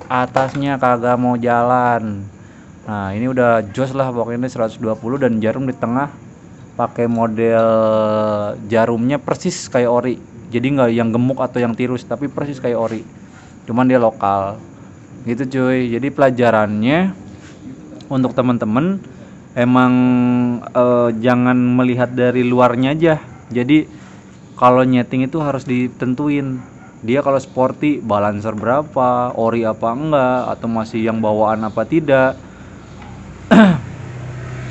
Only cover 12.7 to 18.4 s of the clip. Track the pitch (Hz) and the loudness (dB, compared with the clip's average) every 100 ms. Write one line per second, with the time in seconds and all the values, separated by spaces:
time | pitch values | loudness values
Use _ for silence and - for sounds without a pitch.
12.7 | 113 113 110 - - - - - - - | -2 -2 -6 -12 -20 -20 -20 -20 -18 -4
13.7 | 117 127 127 113 - 98 98 98 113 - | 0 4 4 2 2 0 0 -2 -6 -14
14.7 | - - - - - 120 117 131 135 127 | -20 -20 -20 -20 -12 -6 -6 -4 -2 0
15.7 | 131 120 117 139 139 135 123 120 110 104 | 0 0 -2 -2 2 2 4 4 4 2
16.7 | 107 117 160 190 185 - - - - - | 0 2 2 0 -4 -14 -20 -20 -20 -18
17.7 | - - - - 135 127 120 | -18 -18 -16 -6 -2 0 0